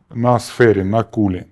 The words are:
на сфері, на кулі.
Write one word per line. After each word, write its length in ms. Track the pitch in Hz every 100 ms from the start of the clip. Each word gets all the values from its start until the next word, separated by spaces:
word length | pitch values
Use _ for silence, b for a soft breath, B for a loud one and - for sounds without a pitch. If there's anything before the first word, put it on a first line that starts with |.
| _ 117
на 240 | 123 120
сфері, 440 | - - 120 98
на 200 | 95 113
кулі. 400 | 110 - 101 90 -